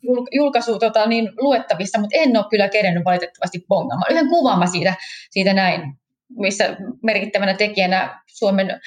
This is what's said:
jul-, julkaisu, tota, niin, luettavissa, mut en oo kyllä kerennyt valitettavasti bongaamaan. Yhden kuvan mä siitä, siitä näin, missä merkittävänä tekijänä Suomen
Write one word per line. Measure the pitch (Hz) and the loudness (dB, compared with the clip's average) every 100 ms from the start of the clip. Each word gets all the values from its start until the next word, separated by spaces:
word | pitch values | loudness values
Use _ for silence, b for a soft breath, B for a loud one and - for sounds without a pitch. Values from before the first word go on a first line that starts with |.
jul-, | 247 247 247 | -2 -2 -2
julkaisu, | 269 285 254 233 202 | 0 0 0 0 0
tota, | - 226 214 | 0 2 2
niin, | 233 220 - | 0 -2 -2
luettavissa, | 277 254 - 202 294 214 | 0 2 0 -4 -2 -4
mut | 208 | 0
en | 311 302 226 | 2 4 2
oo | 202 | 2
kyllä | 214 196 | 0 2
kerennyt | 214 196 175 | 2 0 0
valitettavasti | 170 180 175 - 165 180 - | 0 0 -2 -6 -8 -6 -2
bongaamaan. | 190 135 - - | -2 0 -2 0
Yhden | 330 269 | 2 2
kuvan | 339 262 180 | 4 4 2
mä | 180 | 2
siitä, | 180 185 180 B B B | 0 -2 -2 B B B
siitä | 190 190 | -2 2
näin, | 190 185 165 151 139 _ _ _ | 2 2 0 -6 -12 _ _ _
missä | - 190 196 190 - 190 - | -6 -4 0 -2 -2 -10 -4
merkittävänä | 220 208 - 196 196 | -2 -2 -2 0 0
tekijänä | 185 208 208 180 185 - - _ | 0 0 0 0 0 -2 -8 _
Suomen | - 202 196 190 - | -2 0 2 0 -6